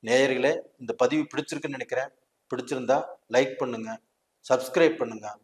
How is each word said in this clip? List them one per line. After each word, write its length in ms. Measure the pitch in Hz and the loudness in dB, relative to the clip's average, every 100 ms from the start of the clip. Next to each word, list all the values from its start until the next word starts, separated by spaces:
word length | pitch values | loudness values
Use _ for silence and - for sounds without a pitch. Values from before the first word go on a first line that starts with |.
நேயர்களே, 500 | 110 127 135 127 135 165 - _ | 2 4 4 4 2 0 -6 _
இந்த 100 | 120 117 | -10 0
பதிவு 220 | 123 151 147 | 2 2 -2
பிடிச்சிருக்குன்னு 460 | 135 151 147 147 135 | -4 -6 -6 -8 -8
நினைக்கிறேன். 320 | 123 123 139 _ _ _ _ | -6 -4 -6 _ _ _ _
பிடிச்சிருந்தா 460 | 127 123 135 120 135 - - _ 120 | -8 -6 -6 2 0 0 -12 _ 2
லைக் 180 | 135 - | 2 0
பண்ணுங்க, 300 | 135 113 110 113 _ _ _ _ - | -6 -6 -8 -12 _ _ _ _ 0
சப்ஸ்கிரைப் 540 | 127 - 180 165 - | 0 2 4 4 4
பண்ணுங்க 260 | 120 110 107 104 | -6 -8 -12 -16